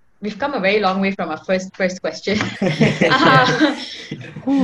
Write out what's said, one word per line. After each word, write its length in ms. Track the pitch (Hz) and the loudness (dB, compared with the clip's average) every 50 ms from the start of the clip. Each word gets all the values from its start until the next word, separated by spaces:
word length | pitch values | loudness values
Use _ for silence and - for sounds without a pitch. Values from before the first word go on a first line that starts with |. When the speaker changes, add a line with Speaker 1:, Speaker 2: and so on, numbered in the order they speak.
| _ _ _ _ | _ _ _ _
Speaker 1:
we've 180 | 196 214 220 196 | -10 -10 -6 -6
come 160 | 269 285 277 | -6 -4 -4
a 60 | 233 | -2
very 200 | 185 190 208 220 | 0 0 2 2
long 200 | 202 185 190 196 | 2 2 0 0
way 120 | 196 196 196 | 0 -2 -2
from 180 | - 180 165 | -4 -6 -6
our 60 | 156 156 - | -6 -8 -4
first, 300 | - 190 185 185 190 - | -2 -2 -2 -2 -6 -4
first 240 | - 196 180 185 - - | -2 -2 -2 -2 -4 -6
question. 360 | 165 - - - 196 196 214 - | -8 -8 -6 -4 -4 -2 -2 -2
<laughs> 80 | 190 - - | -4 -4 -2
Speaker 2:
<laughs> 0 | 202 180 151 - 233 - - - 180 - 247 269 | -2 -2 2 2 2 2 2 2 2 2 4 4
Speaker 1:
Uh, 580 | 320 - 262 262 254 254 247 - 311 294 302 - - - - - - - - - - - - - - 254 277 277 | 6 6 6 6 4 4 2 2 2 0 0 -2 -8 -12 -14 -16 -14 -14 -14 -14 -14 -16 -16 -10 -4 0 0 2